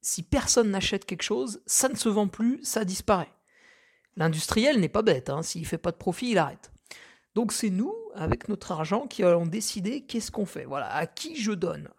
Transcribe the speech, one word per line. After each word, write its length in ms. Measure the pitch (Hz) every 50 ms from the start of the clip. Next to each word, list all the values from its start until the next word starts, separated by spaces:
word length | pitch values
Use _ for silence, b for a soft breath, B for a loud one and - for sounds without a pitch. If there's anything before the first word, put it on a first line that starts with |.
si 200 | - - - -
personne 480 | 170 _ - 277 - - - 254 233 214
n'achète 360 | 196 196 190 - - 196 -
quelque 180 | - 190 180 -
chose, 380 | - 208 240 262 247 208 - _
ça 220 | - - - - 262
ne 80 | 226
se 140 | 208 - 233
vend 180 | 202 214 208 196
plus, 340 | - - 220 233 254 -
ça 220 | - - - 233 220
disparaît. 480 | 180 190 - - - 214 185 156 - _ _ b b b b b b b b b b b b b b b -
L'industriel 640 | 151 165 160 156 - - - 180 226 285 302 240
n'est 80 | 185 151
pas 120 | - 208
bête, 280 | - - 165 131 131 -
hein, 140 | 135 143 -
s'il 220 | - - 170 165
fait 120 | - - 160
pas 140 | _ 170
de 40 | 165
profit, 360 | - - - 170 - - 247
il 80 | 226 185
arrête. 340 | 156 139 - - - - - - B B B B B B B B B B _
Donc 160 | 202 240 208
c'est 180 | - - - 214
nous, 240 | 185 185 226 330 427 453 453 427 -
avec 340 | - - - - - - -
notre 240 | 214 185 - -
argent, 360 | 180 156 156 156 190 226 294 254
qui 140 | - -
allons 240 | 202 180 175 170 170
décider 600 | 165 160 220 214 - - 208 180 202 247 294 -
qu'est-ce 260 | _ - 233 220 -
qu'on 140 | - - 208
fait, 180 | 170 - 165 131
voilà, 260 | 127 139 139 127 90 -
à 100 | 147 170
qui 300 | 165 _ - - 320 330
je 160 | 302 220 214
donne. 380 | 208 180 160 170 151 151 - - -